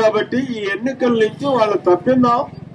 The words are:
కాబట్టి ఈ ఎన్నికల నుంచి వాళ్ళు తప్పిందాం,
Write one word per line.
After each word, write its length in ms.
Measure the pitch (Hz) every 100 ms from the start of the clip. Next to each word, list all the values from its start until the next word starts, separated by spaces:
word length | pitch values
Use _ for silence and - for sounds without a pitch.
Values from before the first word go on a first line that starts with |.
కాబట్టి 380 | 220 214 - 247 262 220
ఈ 20 | 196
ఎన్నికల 400 | 202 254 262 254 226
నుంచి 220 | 214 - 277 254
వాళ్ళు 200 | 214 190 180
తప్పిందాం, 520 | 175 247 262 247 240 - - -